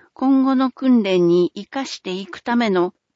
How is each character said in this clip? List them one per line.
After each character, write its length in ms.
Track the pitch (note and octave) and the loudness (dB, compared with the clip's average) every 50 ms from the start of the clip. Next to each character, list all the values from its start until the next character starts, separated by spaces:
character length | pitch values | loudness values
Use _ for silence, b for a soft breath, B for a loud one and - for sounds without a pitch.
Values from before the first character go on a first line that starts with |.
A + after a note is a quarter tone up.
| b b b | b b b
今 320 | - C4 C4+ C#4 C4+ C4 | -4 0 2 2 2 2
後 100 | C4+ C4+ | 2 0
の 160 | B3+ C4 B3+ | 0 0 -2
訓 320 | - - C4+ C4 B3 A#3 G3+ | -4 -2 0 2 2 2 2
練 240 | G3 F#3 F3+ F3 | 2 2 2 2
に 240 | E3+ E3+ F3+ F3 - - | 2 4 2 2 0 -2
生 100 | G3+ G3 | -8 -14
か 180 | - - C4+ C4+ | -10 -10 -10 -8
し 180 | - - - - | -8 -12 -14 -12
て 100 | F#3+ F3+ | -10 -10
い 140 | F#3+ G3 | -10 -10
く 140 | F4 E4+ - | -12 -16 -12
た 140 | - B3 A#3+ | -6 -4 -2
め 160 | A#3+ A#3+ G#3+ | 0 0 0
の 240 | F#3+ F3+ F3 F#3 - _ _ _ _ | 0 0 0 -2 -4 _ _ _ _